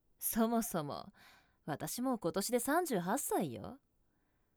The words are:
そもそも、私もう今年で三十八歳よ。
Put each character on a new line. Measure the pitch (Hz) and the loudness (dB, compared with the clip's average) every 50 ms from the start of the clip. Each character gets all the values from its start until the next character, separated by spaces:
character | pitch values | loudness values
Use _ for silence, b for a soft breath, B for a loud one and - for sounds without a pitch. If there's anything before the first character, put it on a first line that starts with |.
| _ _ _ - | _ _ _ -6
そ | - - - 220 226 226 | -4 0 2 2 4 4
も | 233 226 | 4 2
そ | 220 - - 170 147 | 0 0 -2 -2 -2
も、 | 143 110 71 - 196 b b b b b b b b b b _ | -4 -6 -8 -10 -12 b b b b b b b b b b _
私 | - 147 - - 156 - - | -8 -6 -6 -6 -6 -4 -2
も | 247 269 254 | -2 -2 0
う | 214 | 0
今 | - 165 | -2 0
年 | 160 190 202 - | 0 0 2 2
で | 240 240 | 2 2
三 | - 269 285 349 370 | 2 2 2 2 2
十 | 320 247 175 | 2 0 0
八 | 170 180 220 | 2 0 0
歳 | 285 - - 440 330 202 139 113 | 0 0 0 2 2 2 0 -4
よ。 | 107 98 131 247 277 _ _ _ _ _ _ _ _ _ _ _ _ _ _ _ | -6 -10 -10 -12 -14 _ _ _ _ _ _ _ _ _ _ _ _ _ _ _